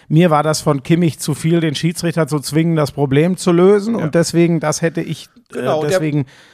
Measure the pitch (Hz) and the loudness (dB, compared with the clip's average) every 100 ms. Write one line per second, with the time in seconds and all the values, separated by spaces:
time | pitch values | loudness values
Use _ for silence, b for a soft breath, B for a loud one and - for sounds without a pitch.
0 | - 156 175 151 151 151 165 143 - 165 | 0 2 4 4 2 0 -2 -2 0 0
1 | 170 - - 139 160 170 160 131 160 - | 0 -2 -6 -4 0 0 0 -2 -4 -4
2 | 170 165 151 151 - 151 165 160 147 - | -4 -2 -2 -2 -2 0 0 0 -2 -2
3 | 143 139 175 180 185 170 180 208 208 233 | 0 2 2 0 0 4 4 4 0 -4
4 | 156 170 165 165 170 165 151 - 165 165 | 0 0 2 2 2 0 -2 -2 -4 -4
5 | 165 151 - _ _ 247 240 156 151 185 | -6 -10 -14 _ _ -8 -4 -2 0 -2
6 | 156 147 131 b b | 0 -2 -4 b b